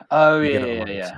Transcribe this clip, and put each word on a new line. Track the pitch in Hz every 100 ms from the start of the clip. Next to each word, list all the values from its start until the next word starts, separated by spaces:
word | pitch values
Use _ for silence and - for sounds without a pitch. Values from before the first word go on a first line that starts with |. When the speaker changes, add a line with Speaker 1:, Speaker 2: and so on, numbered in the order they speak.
| -
Speaker 1:
Oh, | 151 156 156
Speaker 2:
You | 151
Speaker 1:
yeah, | 135
Speaker 2:
get | 127
it |
Speaker 1:
yeah, |
Speaker 2:
on, | 117
like, | 107
the | 98
Speaker 1:
yeah. | 90